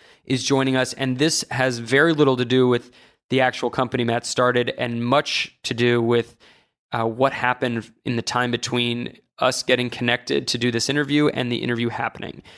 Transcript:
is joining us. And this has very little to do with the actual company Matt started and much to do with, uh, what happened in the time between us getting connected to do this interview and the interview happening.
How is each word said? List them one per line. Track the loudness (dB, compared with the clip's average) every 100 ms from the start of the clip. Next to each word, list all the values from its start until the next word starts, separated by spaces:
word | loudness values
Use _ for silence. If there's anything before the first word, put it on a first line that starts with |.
| -20 _ -6
is | -4
joining | 0 0 2 0
us. | 0
And | -2 -4 0
this | 0 0 -4
has | -2 -2 -2
very | 2 4 4
little | 4 4 2
to |
do | 2 4 4
with | 2 -2 -20 _ _ -4
the | 0
actual | 2 0 -4
company | -2 -2 0
Matt | 0 -2 -2
started | 0 2 2 0 -2
and | -4 -4 0
much | 0 0 -4 -6 _
to | -6 0
do | 2 2
with, | 2 2 0 -8 _ _ _ _ _
uh, | -4 -4
what | 0 0
happened | 2 0 0 -2 -4 -6 _
in | -4 -4
the |
time | -2 -2 0
between | -2 -2 -2 -2 -4 -8 -12 _ -2
us | 0 0
getting | 0 0 0
connected | -2 0 0 0 -2 -2
to | -2
do | 0
this | 0 0
interview | -2 0 2 2
and | 0 -2
the | -2
interview | -2 -2 -2
happening. | -4 -6 -8 -12 -14 -20